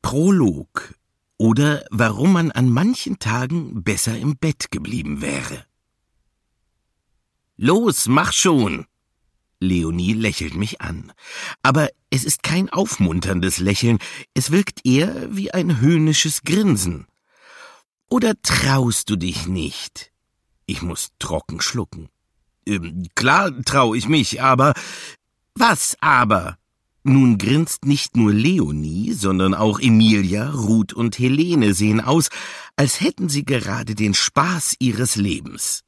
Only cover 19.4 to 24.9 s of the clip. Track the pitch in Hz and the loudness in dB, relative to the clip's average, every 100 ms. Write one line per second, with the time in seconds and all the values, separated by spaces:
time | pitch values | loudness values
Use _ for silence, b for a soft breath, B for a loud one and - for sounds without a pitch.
19.4 | 85 92 78 - - - - _ _ _ | -4 -4 -4 -8 -14 -16 -20 _ _ _
20.4 | _ _ - - 87 78 - _ - 78 | _ _ -10 -8 -6 -8 -10 _ -6 -6
21.4 | - 78 - 123 90 - 78 _ _ _ | -6 -6 -6 -4 -8 -12 -20 _ _ _
22.4 | _ _ - 101 85 85 85 - 123 165 | _ _ -6 -6 -4 -10 -8 -2 2 2
23.4 | 196 127 - 139 120 117 117 156 110 117 | 0 -6 -2 2 2 0 0 0 0 0
24.4 | 135 127 143 B B | 2 4 2 B B